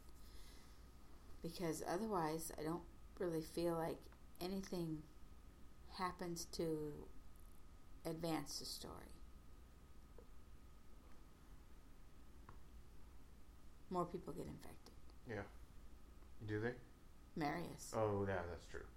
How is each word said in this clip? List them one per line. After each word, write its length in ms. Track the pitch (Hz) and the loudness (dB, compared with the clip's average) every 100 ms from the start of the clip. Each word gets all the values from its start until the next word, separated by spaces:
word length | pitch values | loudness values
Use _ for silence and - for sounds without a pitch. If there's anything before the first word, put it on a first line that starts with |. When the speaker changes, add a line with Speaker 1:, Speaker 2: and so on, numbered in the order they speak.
| - - - - - - - - - - - - - - | -10 -10 -8 -8 -8 -8 -10 -10 -12 -12 -10 -10 -8 -4
Speaker 1:
Because 420 | 165 - 175 156 - | -2 2 2 4 4
otherwise, 600 | 170 220 196 160 160 160 - | 4 6 6 6 6 2 2
I 40 | |
don't 200 | 151 170 170 - - - | 4 2 0 -8 -6 2
really 220 | 175 160 | 6 6
feel 320 | 160 - 170 | 4 6 8
like 240 | 165 165 - - - - - | 8 6 2 -4 -10 -10 -2
anything 600 | 175 196 196 185 170 156 156 - - - - - - - - - | 2 2 2 4 4 2 -2 -8 -10 -10 -12 -10 -10 -8 -6 2
happens 480 | 185 175 180 170 - | 2 2 0 0 0
to 400 | - 165 156 151 147 - - - - - - - - - - 165 | 4 6 6 4 -2 -4 -6 -6 -6 -8 -8 -8 -10 -8 -4 -2
advance 540 | 165 165 156 147 - | 2 4 4 4 0
the 60 | - | -2
story. 280 | - - - - - - - - - - - - - - - - - - - - - - - - - - - - - - - - - - - - - - - - - - - - - - - - - - - - | -2 -4 -6 -8 -8 -8 -10 -10 -10 -12 -12 -12 -10 -10 -10 -8 -8 -8 -10 -10 -10 -10 -10 -8 -8 -10 -12 -12 -10 -10 -10 -10 -10 -10 -10 -10 -10 -8 -8 -8 -8 -8 -8 -8 -8 -8 -10 -10 -10 -10 -8 2
More 160 | 180 175 | 4 4
people 280 | 180 - | 2 -2
get 140 | 170 - | -2 -2
infected. 460 | 147 - - - - - - - | -4 -6 -8 -10 -8 -8 -8 -2
Speaker 2:
Yeah. 140 | 107 107 - - - - - - - - - 107 | -2 -2 -6 -10 -8 -8 -8 -10 -10 -8 -4 2
Do 120 | 107 | 4
they? 120 | 113 123 - - - - - - | 6 2 -4 -12 -12 -12 -4 2
Speaker 1:
Marius. 580 | 147 165 165 147 - 117 | 4 4 2 -2 0 6
Speaker 2:
Oh, 300 | 107 101 98 | 8 8 8
yeah, 120 | 95 87 | 6 4
that's 160 | 85 - | 0 -4
true. 160 | - - | -4 -4